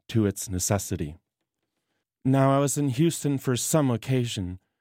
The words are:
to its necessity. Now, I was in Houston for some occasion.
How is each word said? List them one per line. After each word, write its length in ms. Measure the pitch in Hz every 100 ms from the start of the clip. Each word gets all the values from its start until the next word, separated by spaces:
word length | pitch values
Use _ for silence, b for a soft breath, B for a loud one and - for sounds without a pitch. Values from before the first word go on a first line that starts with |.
| -
to 160 | 117
its 240 | 101 - -
necessity. 680 | 92 - 101 - 87 76 80 _ _ _ _ _ _ _ _ _ _
Now, 320 | 135 135 135 139
I 20 |
was 200 | 143 147
in 100 | 143
Houston 500 | 117 170 - 147 135
for 180 | - 120
some 340 | - 160 135
occasion. 680 | 113 - 131 117 - 90 92 _ _